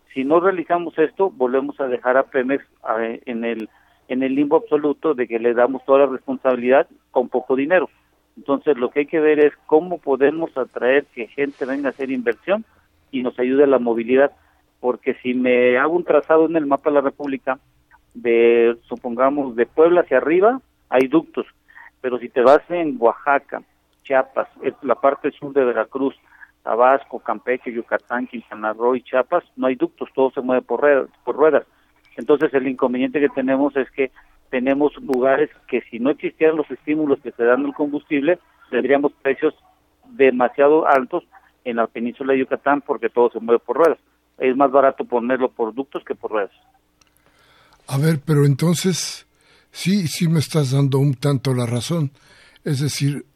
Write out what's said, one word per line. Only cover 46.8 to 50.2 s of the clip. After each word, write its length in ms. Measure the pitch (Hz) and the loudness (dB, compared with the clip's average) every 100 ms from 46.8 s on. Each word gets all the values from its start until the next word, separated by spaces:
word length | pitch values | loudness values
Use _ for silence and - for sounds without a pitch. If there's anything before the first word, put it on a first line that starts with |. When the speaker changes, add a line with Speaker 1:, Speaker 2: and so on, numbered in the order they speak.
| _ _ _ _ _ _ _ _ _ _ - | _ _ _ _ _ _ _ _ _ _ -8
Speaker 2:
A 100 | 135 | -2
ver, 240 | 160 156 - | 0 0 0
pero 180 | 143 | 2
entonces, 840 | 143 131 160 170 190 165 - - - _ _ _ _ | 4 4 2 0 0 -2 -6 -12 -20 _ _ _ _
sí, 380 | - 165 202 160 | -8 -2 0 -2
sí 200 | - | -2